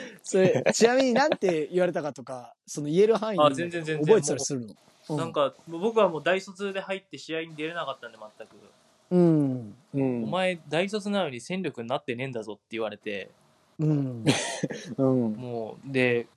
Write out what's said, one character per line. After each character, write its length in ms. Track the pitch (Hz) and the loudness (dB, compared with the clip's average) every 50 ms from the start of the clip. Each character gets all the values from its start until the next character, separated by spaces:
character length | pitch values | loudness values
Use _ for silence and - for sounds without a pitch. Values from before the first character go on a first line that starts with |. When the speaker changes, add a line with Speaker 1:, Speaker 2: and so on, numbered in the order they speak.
| - - - - - | -4 -12 -16 -16 -8
Speaker 1:
そ 160 | - - 190 | 0 4 4
れ、 240 | 185 180 156 123 - - - | 6 6 6 4 2 2 4
ち 120 | - 220 | 4 4
な 100 | 233 247 | 4 6
み 80 | 269 269 | 4 4
に 100 | 254 226 | 4 4
な 140 | 262 285 | 4 4
ん 100 | 311 - | 2 2
て 300 | - 208 185 165 156 147 | 2 2 0 0 0 -2
言 140 | - 175 180 | -2 0 0
わ 60 | 180 | 0
れ 60 | 180 175 | 0 0
た 80 | 175 | -4
か 100 | 143 147 | -6 -6
と 120 | 123 - 120 | -8 -10 -12
か、 300 | 123 131 123 123 120 - _ _ | -12 -12 -14 -14 -18 -20 _ _
そ 160 | - - 156 | -12 -10 -8
の 60 | 147 | -4
言 100 | 147 156 | 0 4
え 100 | 185 208 | 4 6
る 100 | 214 226 | 6 4
範 180 | 214 220 220 202 | 2 0 -2 4
囲 20 | |
で 60 | 170 151 | 6 6
Speaker 2:
あ、 80 | 143 | 6
全 180 | 135 160 175 175 | 6 2 -2 -4
然 140 | 170 170 156 | -4 -6 -4
全 140 | 156 156 | -4 -2
然。 80 | 151 151 | 0 6
Speaker 1:
覚 120 | 170 226 | 6 6
え 40 | 214 | 6
て 60 | 143 | 6
た 60 | - 147 | 2 -2
り 40 | 123 | -4
す 120 | - - 147 | -4 -4 -4
る 80 | 123 | -6
の？ 60 | 117 | -6
Speaker 2:
も 80 | 104 - - _ _ _ _ _ - | -10 -14 -20 _ _ _ _ _ -6
う、 40 | 156 | -4
Speaker 1:
う 20 | |
ん。 20 | |
Speaker 2:
な 80 | 151 165 | -4 -4
ん 80 | 165 156 | -2 0
か、 200 | 156 139 135 - - _ | 0 0 0 -2 -6 _
僕 320 | 165 165 165 185 233 226 220 | -12 -8 -4 -4 0 4 4
は 100 | 202 180 | 4 4
も 100 | 160 147 | 2 0
う 40 | 147 | 0
大 180 | 165 185 190 | 0 0 0
卒 320 | 190 202 185 185 202 196 190 | -2 -8 -12 -10 -8 -6 -6
で 60 | 196 | -6
入 180 | - 190 190 | -6 -6 -8
っ 60 | 190 190 | -8 -8
て 140 | _ - | _ -16
試 200 | 135 - - 160 | -16 -10 -8 -6
合 40 | 160 165 | -6 -6
に 120 | 165 160 | -8 -8
出 120 | 151 151 | -8 -8
れ 60 | 160 170 | -6 -6
な 120 | 170 151 | -6 -6
か 60 | 135 131 | -8 -8
っ 60 | - | -10
た 100 | 123 117 | -12 -18
ん 20 | |
で、 60 | 113 | -16
全 300 | 110 107 107 - - 110 | -18 -18 -20 -18 -20 -20
く。 80 | - 107 104 104 101 _ _ _ _ _ _ _ _ 180 | -20 -20 -20 -20 -20 _ _ _ _ _ _ _ _ 4
Speaker 1:
う 40 | |
ん。 580 | 180 175 170 160 151 143 135 127 127 117 104 101 - _ _ - | 4 6 6 6 4 2 0 -2 -4 -8 -12 -16 -20 _ _ -4
Speaker 3:
う 100 | 139 135 | -2 0
ん。 200 | 131 123 120 113 | 0 0 -2 -4
Speaker 2:
「お 20 | |
前 320 | 110 165 185 185 185 180 160 151 | -4 -2 0 0 -2 -2 -4 -8
大 220 | 147 151 160 190 202 | -4 -2 -2 0 0
卒 200 | 214 208 196 208 | -4 -6 -4 -2
な 120 | 202 202 | -2 -2
の 80 | 180 147 | -2 -2
に 100 | 123 120 | -6 -10
戦 220 | - - 180 190 | -8 -6 -6 -4
力 220 | 185 147 - 120 117 | -4 -4 -6 -6 -6
に 40 | |
な 100 | 117 135 | -4 -4
っ 80 | 143 - | -4 -4
て 100 | - 120 | -6 -6
ね 80 | 120 135 | -4 -6
え 40 | |
ん 40 | 135 | -6
だ 100 | 120 113 | -6 -8
ぞ」 120 | 104 107 104 | -8 -8 -12
っ 20 | |
て 40 | - _ _ | -14 _ _
言 100 | 113 110 | -6 -4
わ 80 | 110 104 | -4 -4
れ 80 | 104 | -6
て。 320 | 101 _ 104 101 98 - - _ _ _ _ _ _ _ _ _ - | -8 _ -8 -8 -8 -10 -12 _ _ _ _ _ _ _ _ _ -2
Speaker 1:
う 60 | 156 | 0
ん。 380 | 156 151 143 139 131 123 117 110 | 2 2 2 0 -4 -6 -2 0
Speaker 3:
<laughs> 720 | 143 - - - - - - - - - - - 175 113 | 0 0 0 -2 -6 -6 -6 -6 -6 -6 -10 -10 -10 -2
う 60 | - 135 | 2 4
ん。 300 | 131 131 127 117 110 107 | 4 4 4 2 0 -2
Speaker 2:
も 440 | 113 127 123 120 117 113 104 - - - | -4 -8 -8 -8 -8 -8 -8 -12 -12 -12
う、 40 | 135 | -4
で、 360 | 135 131 127 123 120 120 117 - _ | 0 2 2 2 2 0 -2 -6 _